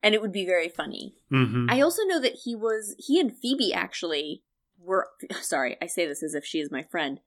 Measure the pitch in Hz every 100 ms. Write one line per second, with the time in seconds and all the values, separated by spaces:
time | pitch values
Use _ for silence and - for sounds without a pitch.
0 | 208 214 214 190 185 180 165 - 147 -
1 | - _ _ 135 123 117 123 247 294 339
2 | 403 349 254 - - 226 220 220 214 -
3 | - 311 277 - 240 277 214 180 175 -
4 | 170 151 151 - _ _ _ _ 170 185
5 | - _ - - - 151 127 - 170 -
6 | 165 143 156 151 - 165 147 143 147 180
7 | 147 139